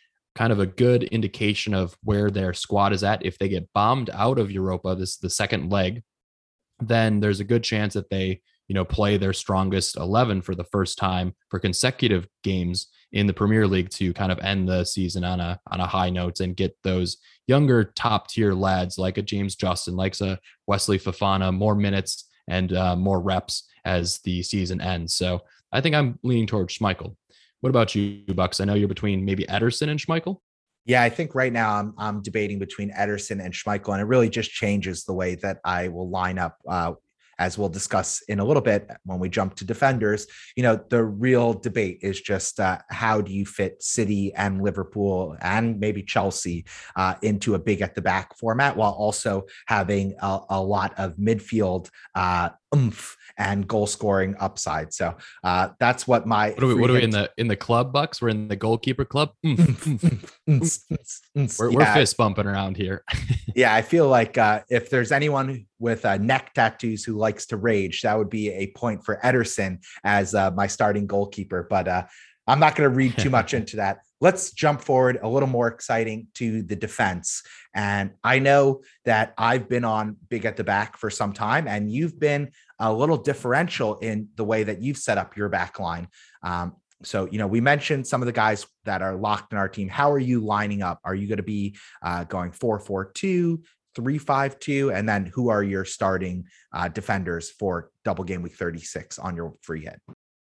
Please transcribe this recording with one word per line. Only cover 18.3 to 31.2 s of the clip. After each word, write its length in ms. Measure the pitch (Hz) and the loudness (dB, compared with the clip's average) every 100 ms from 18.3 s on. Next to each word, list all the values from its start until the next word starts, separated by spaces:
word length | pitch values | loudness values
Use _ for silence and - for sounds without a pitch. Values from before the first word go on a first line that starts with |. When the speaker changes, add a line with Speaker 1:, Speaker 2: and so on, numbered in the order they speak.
| - 104 | 0 2
Speaker 1:
lads 420 | 95 95 92 90 95 | 2 2 2 0 -2
like 220 | 92 98 | -2 -2
a 40 | |
James 320 | 101 101 98 | -4 -4 -4
Justin, 420 | - 95 87 - 90 | -2 -2 -2 -4 -2
like 220 | 95 - | -2 -2
a 160 | 98 95 - _ - | -4 -4 -10 _ -2
Wesley 320 | 101 - 98 | 0 2 0
Fofana, 560 | 95 - 98 95 92 | 0 -2 2 2 2
more 200 | 92 107 | 2 2
minutes 560 | 104 101 98 92 - - _ - | 2 2 0 -2 -8 -12 _ -4
and, 240 | 92 90 | -2 0
uh, 240 | 90 92 90 | 2 2 2
more 240 | 98 92 | 2 2
reps 480 | 95 92 - - - _ | 2 -2 -2 -10 -10 _
as 340 | - 90 87 - | -2 0 0 -4
the 220 | - 90 | -4 -4
season 380 | 87 101 90 90 | -2 -2 -2 -2
ends. 340 | 92 87 85 | -4 -4 -4
So 280 | - 90 90 - _ _ | -2 -2 -2 -6 _ _
I 100 | 131 | -2
think 120 | 156 | 2
I'm 240 | 151 131 - | 2 0 -2
leaning 240 | 127 120 110 | 0 0 2
towards 320 | 107 90 - | 0 -2 -2
Schmeichel. 380 | 101 90 80 - _ _ _ - | -2 -2 -6 -16 _ _ _ -6
What 100 | 131 | 0
about 240 | 127 110 | 2 2
you, 300 | 104 101 101 101 | 2 -2 -4 -6
Bucks? 260 | 95 90 - | 0 0 0
I 40 | |
know 100 | 98 | 0
you're 140 | 101 101 | 2 2
between 360 | 95 107 95 | 0 -2 0
maybe 200 | 98 98 | 0 -2
Ederson 440 | - 101 117 - 151 | -2 0 0 0 -2
and 120 | 151 | -4
Schmeichel. 380 | - 165 175 190 _ _ _ _ | -2 -2 -2 -10 _ _ _ _
Speaker 2:
Yeah, 180 | 117 123 | 2 4
I 80 | 120 | 4
think 240 | - | 2